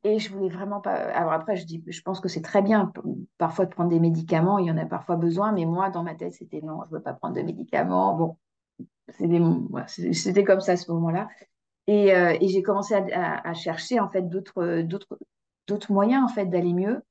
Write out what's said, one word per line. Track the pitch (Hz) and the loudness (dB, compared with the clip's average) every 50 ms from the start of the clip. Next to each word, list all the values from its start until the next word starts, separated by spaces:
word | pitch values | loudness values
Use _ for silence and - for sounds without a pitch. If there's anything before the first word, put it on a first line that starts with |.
| _ | _
Et | 208 214 220 | 2 0 0
je | - 185 190 | 0 -4 -6
voulais | 196 196 185 | -4 -4 -4
vraiment | 165 180 202 202 208 202 | -4 -4 -6 -6 -6 -6
pas. | 196 202 190 | -4 -4 -4
Alors | - - - - - 170 160 160 | -2 -4 -2 -2 -2 0 0 0
après, | 160 160 220 208 | -2 0 -2 -4
je | 180 165 | -4 -4
dis, | 165 165 165 160 | -8 -12 -12 -12
je | - 175 - | -12 -14 -10
pense | _ 196 190 175 | _ -8 -8 -4
que | - 185 | -4 -6
c'est | - 165 | -6 -4
très | 160 - - 202 196 | -8 2 2 2 4
bien, | 196 220 214 190 | 6 4 4 2
p-, | 175 - - - - - - - - _ | 0 -4 -8 -8 -8 -8 -8 -10 -16 _
parfois | _ 165 165 165 - 190 | _ -4 -2 0 0 -2
de | 180 | -2
prendre | - - 170 175 | 0 -2 0 2
des | 170 165 | 4 4
médicaments, | 165 170 165 165 160 - 175 160 165 185 202 202 | 4 4 4 2 0 0 2 2 4 4 4 2
il | 180 | 2
y | 170 | 0
en | 160 165 | 0 -2
a | 160 | -2
parfois | 160 170 175 - - 175 | -4 -6 -8 -4 -2 -2
besoin, | 170 165 170 170 180 202 220 214 | 0 0 0 0 2 0 0 0
mais | 185 165 | 0 0
moi, | 165 170 175 190 196 | 0 0 0 -2 -2
dans | 185 175 170 | -2 -4 -6
ma | 175 156 | -8 -8
tête, | 165 175 175 180 | -8 -10 -10 -10
c'était, « | _ - - - 156 151 | _ -18 -14 -12 -12 -10
Non, | 156 156 160 - | -10 -10 -10 -12
je | 165 | -10
veux | 160 - - | -12 -10 -10
pas | - - | -10 -10
prendre | - - - 170 | -8 -8 -6 -4
de | - - | -4 -4
médicaments. » | - - - 82 - - - - 180 185 - 190 - 170 | -6 -6 -8 -8 -4 -2 -2 -2 0 0 2 2 2 2
Bon, | 165 165 165 165 _ _ _ _ _ _ _ _ _ - _ _ _ _ - | 2 0 -2 -2 _ _ _ _ _ _ _ _ _ -20 _ _ _ _ -20
c'est | - _ - 170 | -10 _ 0 2
des, | 170 170 | 4 4
voilà, | 170 165 170 85 - - - - - - | 6 4 4 2 0 -6 -6 -8 -10 -10
c'est, | - - 175 175 165 | -10 -6 -2 -2 -2
c'était | 165 - 196 180 202 202 | -2 -2 2 2 4 6
comme | 196 196 190 | 6 4 4
ça | 196 - 180 | 4 0 0
à | |
ce | 175 - - 170 | 0 0 -4 -2
moment-là. | 165 165 165 160 185 214 220 - _ - _ _ _ _ _ _ _ _ | -2 0 0 0 -2 -4 -6 -12 _ -20 _ _ _ _ _ _ _ _
Et, | - 208 208 202 196 190 | 2 4 6 6 6 6
euh, | 180 180 175 160 - | 6 6 4 4 2
et | - 196 | 2 2
j'ai | 185 196 185 | 2 2 2
commencé | 214 202 196 202 - 220 | 2 0 0 0 0 0
à, | 202 190 190 - | 0 0 0 -2
à, | 180 175 165 151 - - 170 | -2 -2 -2 -4 -6 -6 -8
à | 170 | -8
chercher, | 165 - 175 165 165 - - 247 233 | -6 -6 -6 -6 -6 -6 -2 0 0
en | 202 180 | 0 0
fait, | - 190 185 | 0 -2 -2
d'autres, | 175 170 190 190 - _ 196 170 175 170 165 165 | -2 -4 -6 -8 -6 _ -4 -2 -2 0 -2 -2
d'autres, | 165 175 196 - _ - - - _ _ _ _ _ _ _ _ | -2 -6 -8 -10 _ -16 -16 -16 _ _ _ _ _ _ _ _
d'autres | - 202 202 - - 208 | -6 -6 -6 -2 0 2
moyens, | 196 202 220 254 269 262 | 2 4 4 4 2 2
en | 233 | 0
fait, | - 208 196 | 0 -2 -4
d'aller | 180 175 180 175 175 175 | 0 0 0 2 2 0
mieux. | 175 190 208 247 285 - _ | 0 0 0 -2 -4 -6 _